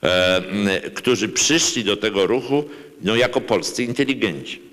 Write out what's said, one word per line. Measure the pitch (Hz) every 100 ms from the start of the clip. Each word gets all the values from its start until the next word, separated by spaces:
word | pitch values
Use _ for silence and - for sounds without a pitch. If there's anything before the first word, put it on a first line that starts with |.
e, | - 90 90 92
m, | 90 101 101 95 -
którzy | - - 123 330
przyszli | - - 160 160 -
do | 104 101
tego | 110 98 92
ruchu, | 120 123 139 147 - - -
no, | 90 113
jako | 123 131
polscy | - 104 - -
inteligenci. | 123 117 135 127 110 73 67 - -